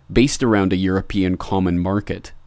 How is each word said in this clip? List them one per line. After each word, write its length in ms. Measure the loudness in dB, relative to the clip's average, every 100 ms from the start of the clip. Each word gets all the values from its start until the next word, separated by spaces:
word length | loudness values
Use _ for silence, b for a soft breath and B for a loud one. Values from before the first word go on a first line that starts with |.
| -2
based 320 | 2 2 2
around 300 | 2 4 2
a 40 | 2
European 600 | 0 0 -2 0 0 -2
common 420 | -2 -2 0 0
market. 540 | 0 -2 -4 -8 -12 -20